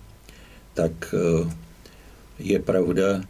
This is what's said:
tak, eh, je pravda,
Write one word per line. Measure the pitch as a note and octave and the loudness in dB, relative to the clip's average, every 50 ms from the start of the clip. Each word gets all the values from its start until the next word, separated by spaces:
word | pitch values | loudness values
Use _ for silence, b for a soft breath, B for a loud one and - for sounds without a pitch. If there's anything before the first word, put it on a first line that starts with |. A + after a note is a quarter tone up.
| - - - - - B B B B B B B B B - | -14 -20 -20 -20 -20 B B B B B B B B B -2
tak, | - E2+ E2 E2 - - - - F#2+ | 0 0 0 -2 -4 -8 -4 -2 0
eh, | F2+ E2+ E2 D#2+ E2+ E2+ E2 - - - - - B B B B B B B B B B B - | 2 2 2 2 0 -2 -4 -8 -14 -20 -20 -20 B B B B B B B B B B B -8
je | - F#2 G2 F#2+ | -2 0 0 0
pravda, | - - F#2 F#2 F2+ - F2 F#2+ F#2+ G2 G2+ F#2+ F#2 | 2 2 2 2 2 2 2 2 2 2 2 0 -4